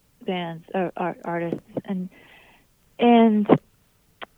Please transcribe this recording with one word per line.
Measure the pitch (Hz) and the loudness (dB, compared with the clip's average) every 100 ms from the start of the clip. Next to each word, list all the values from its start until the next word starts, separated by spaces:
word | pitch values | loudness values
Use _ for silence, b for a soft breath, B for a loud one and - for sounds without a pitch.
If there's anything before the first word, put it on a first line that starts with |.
| _ _ | _ _
bands, | - 180 170 165 - | -8 -8 -8 -12 -8
or, | 190 175 - | -6 -6 -6
or | 175 - | -8 -8
artists. | 175 170 170 - - - | -8 -6 -6 -8 -10 -12
And, | - 185 180 b b b b b b _ _ - | -8 -8 -10 b b b b b b _ _ 0
and, | 240 233 226 214 202 - _ _ _ _ _ _ - | 4 6 6 4 2 0 _ _ _ _ _ _ -20